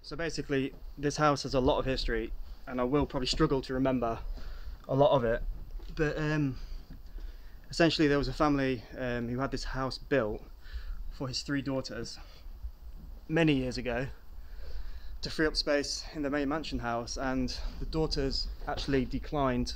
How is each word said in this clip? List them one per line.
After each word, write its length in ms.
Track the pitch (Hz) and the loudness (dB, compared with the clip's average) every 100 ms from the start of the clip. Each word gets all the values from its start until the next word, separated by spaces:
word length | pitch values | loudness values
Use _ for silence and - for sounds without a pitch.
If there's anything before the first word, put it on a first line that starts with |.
So 140 | - 147 | -10 -6
basically, 560 | 160 - 135 139 135 - - - | -4 -2 0 0 0 -4 -12 -2
this 200 | 143 139 | -2 4
house 260 | 151 143 | 4 4
has 120 | 135 | 2
a 60 | 131 | 2
lot 180 | 127 127 | 4 4
of 60 | |
history, 480 | 127 131 - 117 117 - - - - | 2 0 2 0 0 -4 -6 -10 -8
and 140 | 127 | -2
I 40 | |
will 220 | 123 143 - | 2 4 4
probably 200 | 143 127 | 0 0
struggle 340 | - 156 143 | 4 4 4
to 120 | 123 | 0
remember 440 | 131 135 131 117 113 - - - - - - - | 2 4 4 2 -2 -4 -4 -6 -6 -6 -8 -2
a 60 | |
lot 180 | 135 143 | 6 8
of 120 | 139 | 8
it. 180 | 117 120 - - - - - | 4 2 0 -4 -6 -8 -8
But, 240 | - 151 147 | 0 0 2
um, 380 | 151 151 143 123 - - - - - - - - - - - | 2 2 2 0 -6 -8 -8 -12 -10 -8 -8 -10 -12 -14 -8
essentially, 380 | - 165 - 156 | 4 6 8 6
there 100 | 143 | 6
was 100 | 131 | 2
a 40 | |
family, 500 | 135 151 143 135 127 - - | 2 2 4 2 0 -4 -6
um, 300 | 127 120 117 | -2 -2 -2
who 100 | 123 | -2
had 120 | 135 | -2
this 140 | 127 | -2
house 340 | - 131 131 - | -4 -2 -2 -4
built 440 | - 139 110 107 - - - - - - - | 0 2 2 -2 -8 -14 -10 -8 -6 -4 -4
for 180 | - 135 | -4 -4
his 140 | 123 | -4
three 200 | - 143 | -2 -2
daughters 560 | 127 135 131 113 117 - - - - - - - - - - - - | 0 -2 -2 -6 -8 -10 -14 -14 -12 -10 -10 -10 -12 -12 -12 -12 -2
many 240 | 156 160 | 4 6
years 240 | 139 127 120 | 4 2 -2
ago 280 | 120 117 135 - - - - - - - - - - - | -2 -2 -2 -6 -12 -12 -10 -8 -4 -4 -4 -4 -6 -6
to 80 | 143 | -6
free 160 | - 156 | 0 0
up 80 | |
space 480 | - - 147 139 - - | 2 2 2 2 -4 -6
in 80 | 160 | -4
the 80 | 143 | -2
main 180 | 143 139 | 0 0
mansion 300 | 156 147 135 | 0 -2 -4
house, 400 | 117 117 120 - | -2 -2 -2 -2
and 380 | 135 131 123 - - - | 0 0 0 -2 -4 -4
the 80 | 131 | -4
daughters 640 | 160 156 - 135 123 - - - | 0 0 2 0 0 -4 -6 -4
actually 380 | 147 - 135 | -4 2 2
declined 680 | 120 131 - 151 135 123 123 | 2 -2 -2 0 2 2 0